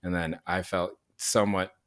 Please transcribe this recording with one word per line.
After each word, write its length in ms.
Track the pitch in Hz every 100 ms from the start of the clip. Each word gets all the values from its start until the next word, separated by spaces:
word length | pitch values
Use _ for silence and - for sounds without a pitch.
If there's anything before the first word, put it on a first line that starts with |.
and 140 | 90 90
then 240 | 82 80 -
I 140 | 90
felt 300 | 92 95 90 - _ _
somewhat 560 | - 113 101 98 92 -